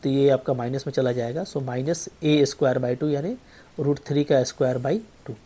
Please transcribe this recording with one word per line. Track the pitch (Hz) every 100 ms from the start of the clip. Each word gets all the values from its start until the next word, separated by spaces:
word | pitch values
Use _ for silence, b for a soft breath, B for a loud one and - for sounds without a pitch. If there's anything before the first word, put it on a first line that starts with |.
तो | 139
ये | 135 139
आपका | 131 -
माइनस | 127 120 135 143
में |
चला | 135 127
जाएगा, | 123 117 139
so | 196 147
माइनस | 131 127 139 170 - -
ए | 156 151 139
स्क्वायर | - 139 127
बाई | 123 127
टू, | 151
यानी | 143 160 254 B B B -
रूट | 143 143
थ्री | - 143
का | 143 139
स्क्वायर | 123 - 131 127
by | 131 196 226 - -
टू | 120